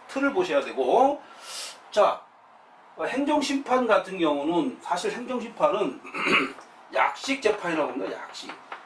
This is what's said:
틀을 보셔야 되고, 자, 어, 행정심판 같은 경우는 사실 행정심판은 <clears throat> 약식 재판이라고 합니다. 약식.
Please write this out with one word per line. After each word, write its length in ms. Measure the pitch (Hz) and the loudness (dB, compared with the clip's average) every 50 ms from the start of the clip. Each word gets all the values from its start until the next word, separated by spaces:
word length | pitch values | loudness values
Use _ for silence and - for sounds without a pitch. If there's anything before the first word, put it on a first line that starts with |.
| - - | -20 -10
틀을 260 | - 269 269 277 - | -4 0 0 2 2
보셔야 280 | 185 175 165 - - | 2 0 2 2 0
되고, 600 | - - - 135 127 123 190 233 262 277 294 - - - - - - - - - - - - - - - | 0 0 -2 -2 2 4 6 6 6 4 4 0 -6 -16 -20 -20 -16 -14 -12 -12 -12 -12 -14 -16 -18 -2
자, 300 | - 214 196 - - - - - _ _ _ - - - - - - - - - - | 4 4 4 4 4 0 -8 -18 _ _ _ -20 -20 -20 -20 -20 -20 -20 -20 -20 -10
어, 100 | - - | -6 -6
행정심판 800 | - 233 262 285 294 294 294 269 - 269 269 - - 254 254 247 220 | -2 -2 -2 0 2 2 2 2 0 -2 -2 0 2 2 2 4 4
같은 300 | 202 190 185 185 185 185 | 4 2 2 0 -2 0
경우는 580 | 165 151 147 143 143 160 175 170 143 131 - - | 2 2 2 0 0 0 2 2 0 0 -4 -6
사실 300 | - - 175 185 220 202 | -4 -4 -4 -2 -2 -4
행정심판은 920 | - 233 247 247 254 233 208 - - - 165 147 180 214 190 135 - - - - - - - - - - 135 - | -4 -4 -6 -6 -6 -6 -6 -8 -2 2 2 2 2 2 -2 -2 -4 -8 -14 -12 -8 -4 0 2 2 2 2 -2
<clears throat> 440 | - - - - - - - - - | -6 -12 -18 -20 -20 -20 -20 -4 0
약식 480 | - - - - - - 269 269 - | 0 0 0 0 -4 -4 -4 -4 2
재판이라고 500 | - 208 - - - 175 160 156 143 131 | 2 2 2 2 -2 -2 0 0 -2 -2
합니다. 260 | 127 135 - - - - | -2 -4 -6 -6 -6 -8
약식. 300 | - - - - - - - - - - - - - | -10 -14 -14 -14 -14 -14 -14 -16 -14 -16 -16 -16 -12